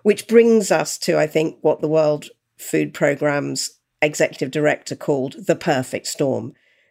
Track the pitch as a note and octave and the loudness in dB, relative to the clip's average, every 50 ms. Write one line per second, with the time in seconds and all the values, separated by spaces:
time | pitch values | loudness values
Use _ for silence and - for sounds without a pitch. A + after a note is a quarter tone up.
0 | - G#3 G#3+ - - - A3 A#3 A#3 A#3 A3+ A3 G3 - F#3 D#3 D3 - - - | 0 0 0 0 0 4 6 6 6 6 6 4 4 2 2 0 0 -2 -6 -6
1 | - - E3 D3+ D3+ D3+ - D#3+ D#3 D#3 - - - D#3 C#3 - - D3+ D#3 D#3 | -2 0 2 2 2 2 0 0 0 -2 -2 -2 0 0 0 0 0 0 2 2
2 | D#3 D3+ D3+ D3 - - - _ _ _ _ - - - - D#3 D3+ D3 - - | 2 2 0 -2 -4 -12 -20 _ _ _ _ -20 -8 -4 -2 -2 -2 -2 -2 -2
3 | E3 C#3+ C#3+ C#3+ D3 D3 C#3+ C#3+ C#3 C#3 C3+ C3+ - - - _ _ _ _ _ | -2 -2 -2 -2 -2 -2 -2 -2 -4 -4 -6 -6 -8 -10 -12 _ _ _ _ _
4 | D3+ D#3 D3 - D#3+ - - - D#3 C3 - D#3 D3+ D3+ C#3+ - - - C#3 - | -2 -2 0 0 0 0 -2 -4 -8 -6 -2 0 0 0 0 -2 -4 -10 -12 -6
5 | - - D3 C3+ B2+ - - - G3 - D#3+ - - F3 C#3+ C3 C3 - - G#2 | -2 -2 -2 -2 -2 -6 -8 -6 -2 -2 -2 0 0 0 0 0 -2 -4 -8 -8
6 | - - - - D3 C3+ B2 A2 A2+ A#2+ - _ _ _ _ _ _ _ | -8 -8 -6 -4 -2 -2 -2 -4 -6 -8 -14 _ _ _ _ _ _ _